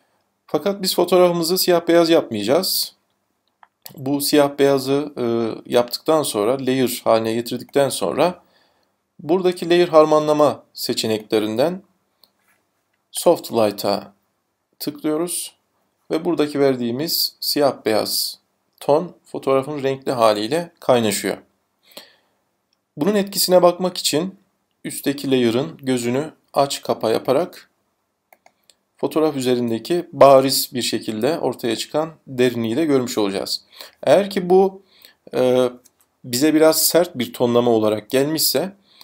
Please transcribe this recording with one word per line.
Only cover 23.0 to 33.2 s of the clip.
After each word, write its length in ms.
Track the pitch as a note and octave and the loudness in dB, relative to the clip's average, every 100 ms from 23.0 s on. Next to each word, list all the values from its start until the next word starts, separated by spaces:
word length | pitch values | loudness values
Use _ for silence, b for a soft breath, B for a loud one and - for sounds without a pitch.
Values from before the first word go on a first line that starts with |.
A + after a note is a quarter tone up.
| D#3+ G#3 | -2 0
etkisine 460 | G3 - - F#3 | -2 -4 2 6
bakmak 360 | F3 F3 F3+ - | 4 2 -4 -4
için 380 | - D3 F#3 - _ _ _ _ | -4 -4 -4 -10 _ _ _ _
üstteki 480 | D#3+ - D3 C#3 C#3 | -14 -8 -6 -4 0
layer'ın 460 | C3 A#2+ A#2 D#3 - | 2 2 0 -4 -8
gözünü 560 | C3 B2+ A#2+ B2+ D#3 - _ | -4 -2 0 -2 -4 -12 _
aç 280 | - C#3 - | -2 -2 -2
kapa 300 | - A#2+ A2+ | -6 -4 -2
yaparak 580 | A#2 - C3 F#3 - - _ _ _ _ _ _ _ _ _ _ _ _ _ | -2 0 -2 -2 -10 -20 _ _ _ _ _ _ _ _ _ _ _ _ _
fotoğraf 380 | C#3+ D#3 D#3 C#3 | -4 0 -2 -2
üzerindeki 720 | B2 B2 A#2+ A2+ A2+ F3 E3 | -2 0 -2 -4 -4 -6 -6
bariz 580 | C#3 C3+ C3+ C3+ C3 - | 6 8 8 6 -2 -4
bir 80 | C3 | -6
şekilde 580 | A#2 A2+ A2+ A2 D3 E3 | -4 -6 -6 -4 -2 -2
ortaya 360 | C3+ A#2+ A#2+ A2+ | -4 -4 -4 -4
çıkan 360 | - D3 D#3+ D#3+ - | -4 -4 -6 -10 -14
derinliği 500 | C3 B2+ A#2 A2+ A#2 | 0 0 0 -4 -2
de 80 | E3 | 0
görmüş 320 | C3+ B2 | 0 0
olacağız. 460 | - | -2